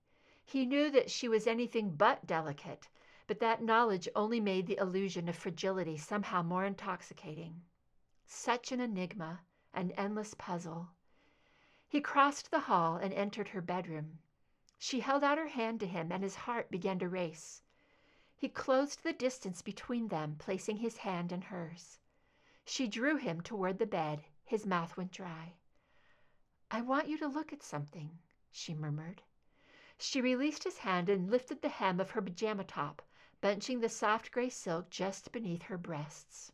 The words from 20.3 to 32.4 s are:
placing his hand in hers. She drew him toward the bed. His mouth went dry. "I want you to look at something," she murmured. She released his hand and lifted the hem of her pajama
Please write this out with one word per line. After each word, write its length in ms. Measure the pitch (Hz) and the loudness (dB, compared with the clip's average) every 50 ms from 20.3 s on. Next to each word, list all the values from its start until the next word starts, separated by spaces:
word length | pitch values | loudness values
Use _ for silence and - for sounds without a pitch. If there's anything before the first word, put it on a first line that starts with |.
| 151 151 | -6 -6
placing 400 | - - 202 190 - - 214 208 | -4 -4 -4 -2 -2 -4 -2 -2
his 180 | 233 226 - | -2 -4 -4
hand 340 | - - 208 185 175 175 175 | -4 -4 -4 -2 -2 -2 -2
in 120 | 180 185 | -4 -6
hers. 560 | 185 - 202 175 170 165 175 175 - - - - _ _ _ _ _ _ _ _ _ _ - _ _ | -6 -8 -8 -8 -8 -8 -10 -14 -18 -20 -20 -20 _ _ _ _ _ _ _ _ _ _ -20 _ _
She 240 | - - - 262 214 | -6 -2 -2 0 0
drew 280 | - 226 247 294 311 | 0 2 2 2 2
him 240 | 269 247 185 165 165 | 2 0 -2 -4 -4
toward 360 | 175 - 233 196 185 185 190 190 | -6 -6 -4 -2 0 0 0 0
the 80 | 226 | 0
bed. 380 | 208 208 175 160 151 151 151 - - - - - | 0 0 0 0 0 -2 -4 -8 -12 -20 -20 -6
His 200 | - 240 208 214 | -4 -4 -2 0
mouth 300 | 196 185 170 165 165 - | 2 0 0 0 -2 -4
went 160 | - 180 185 | -6 -6 -6
dry. 420 | - - 190 175 165 160 160 175 180 _ _ _ _ _ _ _ _ _ _ - - _ - _ _ _ _ _ _ _ _ - | -8 -10 -10 -10 -10 -10 -12 -14 -16 _ _ _ _ _ _ _ _ _ _ -20 -20 _ -20 _ _ _ _ _ _ _ _ -4
"I 100 | 220 226 | -2 -2
want 280 | 240 254 269 294 311 294 | 0 2 2 2 2 0
you 100 | 311 311 | -2 -2
to 100 | 311 285 | -2 -2
look 240 | 262 311 320 - | -2 -2 -4 -6
at 100 | 294 285 | -10 -14
something," 560 | - - - 147 143 - - 175 147 151 170 165 - _ _ _ _ _ | -10 -6 -6 -6 -6 -6 -8 -10 -10 -10 -12 -14 -20 _ _ _ _ _
she 220 | - - - - | -14 -10 -8 -6
murmured. 500 | 160 156 156 151 147 151 156 170 196 - - _ _ _ _ _ _ _ _ - - - - - - - | -4 -4 -2 -2 -4 -4 -6 -8 -12 -14 -16 _ _ _ _ _ _ _ _ -20 -20 -20 -20 -20 -12 -8
She 240 | - - - 269 | -4 -2 0 2
released 420 | 240 254 254 247 277 302 294 - - | 4 4 4 4 2 0 0 -2 -4
his 140 | 370 359 - | -6 -6 -4
hand 320 | - 208 185 180 175 190 | 0 2 2 4 4 4
and 200 | 202 190 180 190 | 4 4 4 4
lifted 300 | 233 247 - - 302 - | 2 2 2 0 -4 -2
the 80 | - 277 | -2 -2
hem 320 | - - 220 190 180 175 | 0 0 2 2 4 2
of 120 | 190 - | 0 0
her 100 | - - | -2 -2
pajama 420 | 196 196 175 - | -2 -4 -2 -2